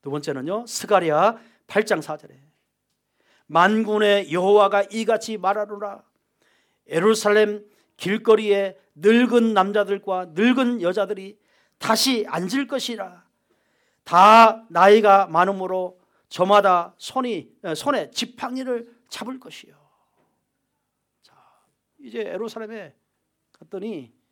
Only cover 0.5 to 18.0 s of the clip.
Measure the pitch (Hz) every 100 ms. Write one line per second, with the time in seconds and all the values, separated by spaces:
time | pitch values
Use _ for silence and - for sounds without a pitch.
0.5 | 208 240 - - 196 170 151 196 226 _
1.5 | _ _ 196 214 180 156 151 - _ _
2.5 | _ _ _ _ _ _ _ _ _ _
3.5 | 156 185 220 208 214 208 202 170 170 185
4.5 | 208 196 202 202 214 214 220 220 214 180
5.5 | 208 208 208 208 - _ _ _ _ _
6.5 | _ _ _ _ 160 202 220 208 208 214
7.5 | 208 - _ _ _ 175 214 226 220 214
8.5 | 202 196 190 _ - 196 233 247 240 226
9.5 | 208 190 208 196 196 196 185 180 156 233
10.5 | 254 247 240 175 196 190 202 196 208 _
11.5 | _ _ _ - 220 262 240 - 160 180
12.5 | 262 277 269 - 220 185 175 _ _ _
13.5 | _ _ _ _ _ - 170 202 226 226
14.5 | 226 _ 170 190 208 208 196 180 160 185
15.5 | 196 185 185 180 _ _ _ _ - 185
16.5 | 202 196 175 170 _ - 262 254 190 -
17.5 | _ 185 156 285 254